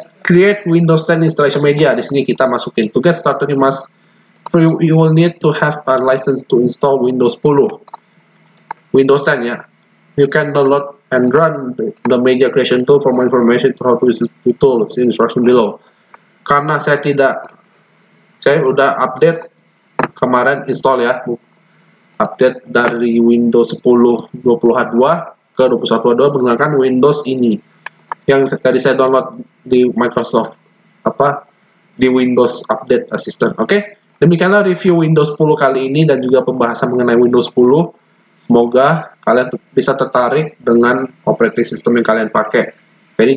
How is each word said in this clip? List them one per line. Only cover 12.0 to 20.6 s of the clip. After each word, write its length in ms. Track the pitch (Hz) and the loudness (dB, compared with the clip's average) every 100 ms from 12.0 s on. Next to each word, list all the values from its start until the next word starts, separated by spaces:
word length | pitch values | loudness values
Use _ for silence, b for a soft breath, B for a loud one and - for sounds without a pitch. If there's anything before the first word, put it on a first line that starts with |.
| 120 | -2
the 80 | 123 | 0
media 320 | 127 127 127 | 0 2 0
creation 320 | 117 123 127 | 0 -2 -2
tool 160 | 127 143 | 2 0
for 160 | 135 | 2
more 80 | 123 | 0
information 480 | 123 127 117 123 139 | 0 2 2 2 -2
to 100 | - 127 | -2 -2
how 80 | |
to 100 | 120 127 | 0 0
use 80 | 113 | 0
the 320 | 120 - 123 120 | -6 -4 -4 0
tools 400 | 139 120 104 - | 0 2 -2 -2
instruction 480 | 123 110 117 127 120 | -2 0 -2 0 2
below. 320 | 123 104 - b b b - _ _ | 2 0 -6 b b b -20 _ _
Karena 400 | - 143 147 151 | -4 -2 -2 -4
saya 160 | 151 143 | -2 -2
tidak, 480 | 147 139 135 - - - _ _ _ _ _ _ _ _ | -2 0 0 -2 -12 -20 _ _ _ _ _ _ _ _
saya 160 | 139 151 131 | 0 0 0
udah 320 | 135 135 - | 0 0 0
update 480 | 131 - 165 165 - _ _ _ _ - - - | -4 2 0 0 -8 _ _ _ _ -8 -8 -4
kemarin 480 | 127 123 123 139 | -2 0 0 -2